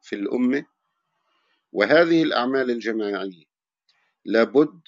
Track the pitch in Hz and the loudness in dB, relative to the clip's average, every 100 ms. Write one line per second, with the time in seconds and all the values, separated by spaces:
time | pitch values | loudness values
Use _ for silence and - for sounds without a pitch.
0 | - 104 98 123 123 139 160 _ _ _ | -14 -8 -6 -2 -2 -2 -6 _ _ _
1 | _ _ _ _ _ _ _ 90 104 151 | _ _ _ _ _ _ _ -2 4 4
2 | 170 165 156 - 123 135 127 120 107 110 | 4 2 2 0 -2 -2 -2 -4 -4 -4
3 | 104 101 95 87 _ _ _ _ _ _ | -4 -6 -8 -12 _ _ _ _ _ _
4 | _ _ - 110 113 120 151 175 | _ _ -2 0 2 2 0 -2